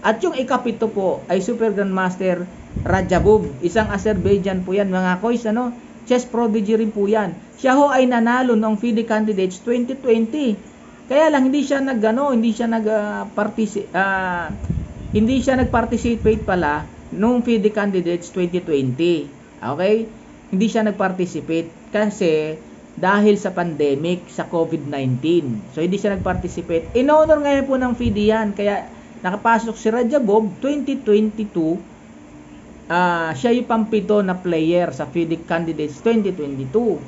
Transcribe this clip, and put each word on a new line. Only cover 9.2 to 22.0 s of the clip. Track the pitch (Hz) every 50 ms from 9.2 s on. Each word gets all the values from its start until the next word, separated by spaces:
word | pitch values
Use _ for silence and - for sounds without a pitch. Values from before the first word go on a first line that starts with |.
| 214 214 214 190 190 185 185 - -
twenty | 233 240 247 240 240 262
twenty. | 269 - 254 226 226 226 226 - 302 294 247 202 - - - - - - - - - - -
Kaya | 254 285 311 311
lang, | 302 277 262 262
hindi | 262 294 269
siya | - 285 277
nag-, | 277 269 254 233 208
ano, | 220 220 247 285 285 262
hindi | 226 226 233
siya | 214 - 240 226
nag, | 226 226 214 214
ah, | 214 214 208 208 208 202 196 196
partici-, | - - 208 214 - - 220 208 - - - - -
ah, | 170 190 196 196 190 185 185 180 175 170 156 151 - - - - - - - - - - - -
hindi | 208 214 226 262 269
siya | - 269 262 254 254
nag-participate | 240 - 240 226 240 247 226 - 233 233 214 - 220 220 214 -
pala | - 190 180 165 147 147 151 156 151 - - - - -
noong | 165 202 233 247 247 240
fide | 247 233 220 190 208
Candidates | 208 214 202 202 190 185 170 170 175 170 175 - -
twenty | 190 180 175 170 180
twenty. | 170 165 156 139 135 127 123 135 165 175 175 156 143 143 - - - - - - -
Okay? | 113 139 151 185 196 214 226 226 220 - - - - - - - -
Hindi | - 185 220 220
siya | 185 226 220
nag-participate | 214 202 - 190 190 185 185 180 175 - 160 139 143 165 165 165 - - - - - -
kasi | 208